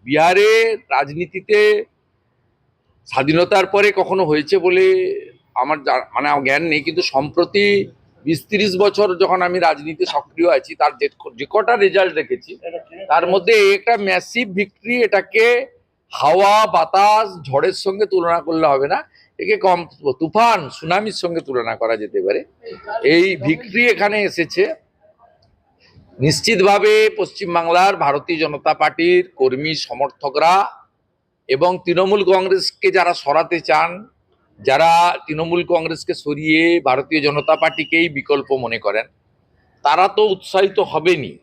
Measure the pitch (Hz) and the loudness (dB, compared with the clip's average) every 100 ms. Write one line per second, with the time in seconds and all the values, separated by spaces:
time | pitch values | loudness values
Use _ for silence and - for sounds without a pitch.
0 | 117 151 170 190 214 226 226 220 _ 131 | 0 2 4 4 4 4 2 -2 _ -4
1 | 143 156 175 190 190 208 208 208 - _ | -4 -6 -10 -10 0 2 4 2 -4 _
2 | _ _ _ _ _ _ _ _ _ _ | _ _ _ _ _ _ _ _ _ _
3 | - 135 139 160 175 202 - 202 202 196 | -8 -4 0 0 2 2 2 2 2 0
4 | 185 185 165 151 147 196 175 185 190 185 | -2 -2 0 -2 0 0 2 2 4 2
5 | 180 - - _ _ 120 131 151 131 127 | -2 -6 -12 _ _ -6 -4 -4 -2 -4
6 | 110 117 147 143 135 143 170 151 147 160 | -4 -4 -2 -2 0 -2 0 -4 -2 -4
7 | - 135 143 - 170 202 202 202 - _ | -2 -4 -2 -2 -2 0 0 0 -2 _
8 | _ _ 143 160 - 214 208 185 202 196 | _ _ -6 -6 -4 -2 -2 2 0 2
9 | 208 175 180 185 180 180 170 147 151 156 | -2 0 0 2 0 0 0 0 -8 -6
10 | 185 143 - - 170 143 - - 151 - | -4 -4 -8 0 2 2 -2 -2 -2 0
11 | 143 _ 143 120 139 208 214 240 196 180 | -6 _ -20 -12 -4 -2 0 2 2 2
12 | 185 156 139 190 - - 170 165 - - | 0 -2 -4 -8 -8 -16 -14 -14 -16 -18
13 | - 156 175 190 180 220 196 196 226 233 | -2 0 2 0 2 4 4 2 0 0
14 | 196 180 - 233 233 185 196 _ 208 247 | 0 -2 -4 -6 -4 -4 -6 _ -6 -2
15 | 220 196 190 220 226 240 269 _ _ _ | 2 0 0 0 2 2 -4 _ _ _
16 | _ - 143 175 202 214 220 170 160 190 | _ -2 2 4 4 4 4 0 0 2
17 | 208 214 214 180 135 135 165 - 196 196 | 4 4 0 -8 -4 0 0 -2 -6 -4
18 | 202 190 170 170 151 165 156 135 143 214 | -2 0 0 -2 -2 0 2 2 0 -4
19 | - _ _ - 180 208 185 175 165 _ | -6 _ _ -10 -4 0 2 0 -4 _
20 | 147 - 160 214 233 208 135 - 160 185 | -6 -4 -2 2 2 2 -4 -12 -4 -2
21 | 214 190 180 165 135 123 113 113 113 113 | -2 -6 -6 -6 -4 -4 -4 -4 -4 -4
22 | 104 101 92 - - _ - - - - | -4 -4 -2 -4 -6 _ -20 -18 -10 -2
23 | 135 165 190 170 135 160 214 202 240 190 | 2 4 2 -2 -4 -4 -4 -2 0 0
24 | 208 208 196 175 160 - 214 320 _ _ | -2 -2 -4 -4 -4 -2 -2 -4 _ _
25 | _ _ _ _ _ _ _ _ _ _ | _ _ _ _ _ _ _ _ _ _
26 | _ - 147 147 214 214 190 202 214 214 | _ -2 0 0 0 2 4 4 4 4
27 | 214 214 180 - 196 170 165 175 196 185 | 2 -2 -8 -8 -4 -2 2 2 2 2
28 | 147 143 143 165 156 147 156 - 156 156 | -2 -2 -4 -2 -2 -2 -2 0 -2 0
29 | 170 180 180 - 131 131 156 151 - 123 | 2 2 0 -2 -2 0 -6 -6 -8 -6
30 | 135 - 143 143 156 190 208 - _ _ | -6 -4 -6 2 2 2 0 -8 _ _
31 | _ _ _ _ - 135 175 180 - 170 | _ _ _ _ -4 0 0 0 -2 0
32 | 190 208 185 190 185 190 - _ 196 185 | 0 0 2 2 2 -2 -2 _ 0 2
33 | 175 175 139 151 170 170 156 151 165 180 | 0 -2 0 0 0 -4 0 0 0 -6
34 | 226 _ _ _ _ _ 104 139 165 165 | -18 _ _ _ _ _ 0 4 4 4
35 | 175 170 - 156 165 175 175 175 160 160 | 2 0 -8 -8 -2 -4 0 -2 -2 -8
36 | - 165 147 147 156 156 165 170 135 131 | -8 -8 -6 -6 0 2 4 2 0 -2
37 | 135 156 143 147 147 156 160 156 147 165 | -2 -2 0 -2 0 0 0 -2 -4 -2
38 | 170 139 131 143 135 135 117 113 101 104 | -2 -4 -2 -2 -2 -4 -4 -6 -4 -4
39 | - _ _ _ _ _ _ _ 143 156 | -6 _ _ _ _ _ _ _ 0 2
40 | 190 214 214 185 - 190 196 202 185 156 | 2 2 0 -2 -4 0 0 0 -2 -2
41 | 160 170 110 - | 0 -2 -4 -14